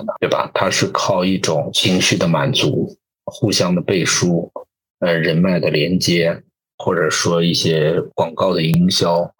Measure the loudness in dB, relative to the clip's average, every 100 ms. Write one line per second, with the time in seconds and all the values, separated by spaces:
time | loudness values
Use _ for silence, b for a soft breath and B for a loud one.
0 | -4 -4 -2 -2 -2 -2 -2 0 -2 -2
1 | -2 0 0 0 0 -2 -2 -2 0 2
2 | 2 0 2 0 0 0 0 0 -4 -8
3 | _ _ -10 0 0 2 0 0 0 0
4 | 0 0 2 0 -4 -12 -18 _ _ -4
5 | -2 0 2 2 2 2 0 0 0 0
6 | 2 2 0 -2 -12 _ _ -6 -2 0
7 | 0 0 0 2 2 0 0 2 0 0
8 | -4 -4 -4 0 0 0 2 2 2 2
9 | 0 0 -2